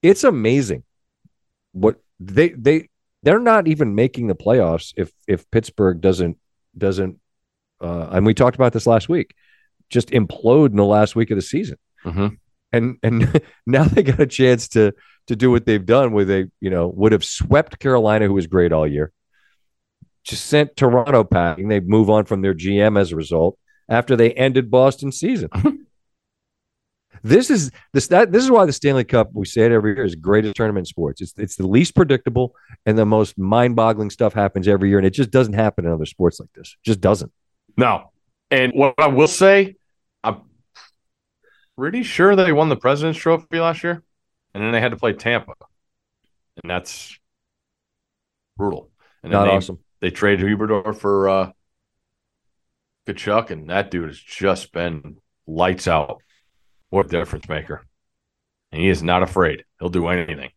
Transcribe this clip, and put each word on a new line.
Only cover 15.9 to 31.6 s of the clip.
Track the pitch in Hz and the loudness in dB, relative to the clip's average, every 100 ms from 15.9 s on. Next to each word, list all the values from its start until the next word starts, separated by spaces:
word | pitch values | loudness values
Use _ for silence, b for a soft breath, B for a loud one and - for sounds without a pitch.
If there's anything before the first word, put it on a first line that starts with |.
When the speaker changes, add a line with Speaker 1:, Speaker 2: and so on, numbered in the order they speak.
| 120 131 | 2 2
Speaker 1:
with | 107 95 | 0 0
a, | 98 92 _ | 0 -2 _
you | 95 | -4
know, | 90 87 | -2 -4
would | 87 107 | 0 2
have | 107 - | 2 -2
swept | - - 143 156 - | -8 0 0 0 -6
Carolina, | 139 127 110 107 104 | 0 2 2 2 2
who | |
was | 98 82 | 0 0
great | 92 87 | 0 2
all | 80 76 | 2 0
year, | 71 78 _ _ _ _ _ _ _ _ _ - _ | -2 -6 _ _ _ _ _ _ _ _ _ -20 _
just | - - - | -16 -14 -2
sent | 147 143 - | 0 0 0
Toronto | 131 123 120 131 | 2 2 2 2
packing. | 104 90 85 80 101 | 2 0 0 -2 -2
They | 104 | -2
move | 90 110 104 | 2 2 4
on | 107 98 | 2 2
from | 98 | -2
their | 98 | -2
G | 87 90 101 | -2 -2 2
M | 104 104 | 2 2
as | 92 | 0
a | 82 | -4
result | 76 82 85 - _ _ _ | -4 0 0 -2 _ _ _
after | 113 120 123 | -2 0 2
they | 117 | 2
ended | 120 135 131 123 | 2 0 0 0
Boston's | 127 131 135 139 - | 2 2 0 -10 -8
season. | 180 247 87 | -6 -4 -6
Speaker 2:
<laughs> | 90 294 - _ _ _ _ _ _ _ _ _ _ _ _ _ b | -2 -2 -2 _ _ _ _ _ _ _ _ _ _ _ _ _ b
Speaker 1:
This | 107 175 262 | 2 2 4
is | 254 139 b b | 0 -2 b b
this, | 139 - | -4 2
that, | 175 220 | 2 4
this | 196 | 2
is | 262 | 4
why | 233 180 | 4 4
the | |
Stanley | 135 143 135 | 0 0 0
Cup, | 120 120 104 | 2 0 0
we | 107 95 | -4 -6
say | - 113 | 2 4
it | |
every | 117 107 98 | 4 0 -2
year, | 110 | -6
is | |
the | 82 | -6
greatest | 80 104 107 98 | 0 0 0 -4
tournament | 110 104 | -4 -4
in | 87 | -8
sports. | - 78 67 | -6 -8 -8
It's, | 92 - | -16 -12
it's | 101 | -12
the | - | -6